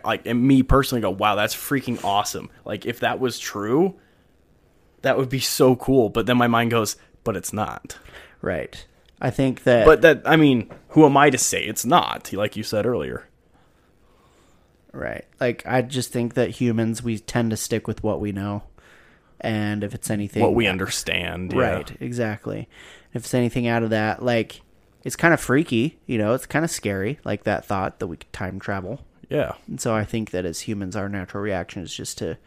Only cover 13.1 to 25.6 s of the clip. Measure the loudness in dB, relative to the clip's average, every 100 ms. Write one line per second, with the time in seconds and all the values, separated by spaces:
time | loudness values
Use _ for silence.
13.1 | -8 -14 _ _ _ _ _ _ _ _
14.1 | _ _ _ _ _ _ _ _ -10 -8
15.1 | -8 -12 -4 -2 -2 -2 -2 0 -4 -4
16.1 | -4 -2 0 -2 0 0 2 0 -2 -4
17.1 | -6 -4 -2 0 -2 -2 -4 -4 -6 -4
18.1 | -2 -4 -6 -6 -8 -10 -20 -20 -20 _
19.1 | _ _ -8 -4 -2 -2 -2 -4 -6 -4
20.1 | -4 -2 2 2 4 2 0 -4 -6 -2
21.1 | -2 -2 -6 -4 0 0 0 -6 -10 -8
22.1 | -4 -4 -4 -8 -10 -12 -18 -20 -20 _
23.1 | -12 -2 0 0 0 0 0 0 0 0
24.1 | -2 0 0 -2 -8 _ _ _ _ -10
25.1 | 0 2 2 2 2